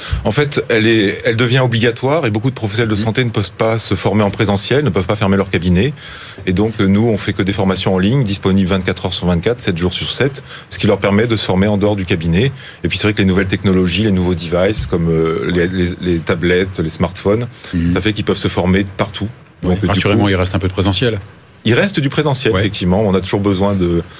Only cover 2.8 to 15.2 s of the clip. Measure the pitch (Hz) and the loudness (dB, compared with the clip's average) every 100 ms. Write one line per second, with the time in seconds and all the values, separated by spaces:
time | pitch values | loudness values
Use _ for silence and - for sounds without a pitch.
2.8 | 113 104 113 110 120 110 98 - 110 113 | 0 0 0 0 0 -2 -4 -2 0 0
3.8 | - 98 110 104 101 98 101 101 - 131 | -2 -2 0 2 2 2 0 0 0 0
4.8 | 143 95 90 104 98 98 98 90 87 87 | 2 0 0 0 0 0 0 0 2 2
5.8 | 131 - - - - - 95 90 110 107 | 2 -2 -12 -16 -18 -10 -2 0 0 0
6.8 | 98 101 117 101 - 98 98 98 95 92 | 2 4 2 0 -2 -2 -2 0 0 0
7.8 | 110 95 95 139 107 98 98 95 90 95 | 0 2 2 2 0 0 2 2 2 0
8.8 | 92 90 92 - 90 85 107 123 - 82 | -2 -4 -4 -2 0 0 0 -2 -2 -2
9.8 | 90 - 76 - 131 - - - - - | -2 -2 -4 -2 -2 -2 -16 -18 -12 -4
10.8 | 101 98 101 101 117 107 - 92 104 104 | 0 2 2 2 2 0 0 2 2 2
11.8 | 104 104 90 92 85 85 135 135 - - | 2 0 -2 -2 0 2 0 -2 -14 -8
12.8 | - - 104 107 95 90 95 95 101 92 | -4 -2 0 2 2 2 0 0 2 2
13.8 | 90 85 110 92 90 85 85 87 98 107 | 2 2 2 2 0 -2 -2 0 0 0
14.8 | - 90 82 80 | -2 0 0 2